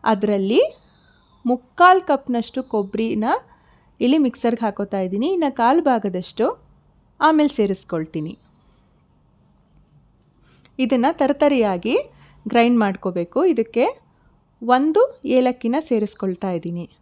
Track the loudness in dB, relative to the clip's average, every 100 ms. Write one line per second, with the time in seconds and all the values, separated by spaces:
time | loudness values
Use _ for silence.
0 | 0 0 0 -2 2 2 0 -4 _ _
1 | _ _ _ _ -4 -4 _ 4 6 6
2 | 2 -4 -2 -6 -4 -10 -4 -4 -4 -4
3 | -4 -2 -2 -4 -6 _ _ _ _ _
4 | 2 2 2 0 -2 -2 -4 -4 -6 -4
5 | -4 -4 -2 -2 -2 0 2 2 2 0
6 | -2 -6 -8 -4 -4 -4 _ _ _ _
7 | _ _ 2 4 2 0 -2 -2 -4 -8
8 | -6 -8 -10 -12 _ _ _ _ _ _
9 | _ _ _ _ _ _ _ _ _ _
10 | _ _ _ _ _ _ -20 -6 0 2
11 | 0 0 -2 2 2 2 0 -2 -2 -2
12 | -4 _ -20 -16 -2 2 4 2 0 -2
13 | -6 -4 -4 0 2 0 -2 0 -2 -2
14 | _ _ _ _ _ _ 0 2 2 2
15 | 2 -2 0 2 2 -2 -4 -4 -2 -2
16 | -2 -6 -6 -6 -6 -6 -6 -10 -12 _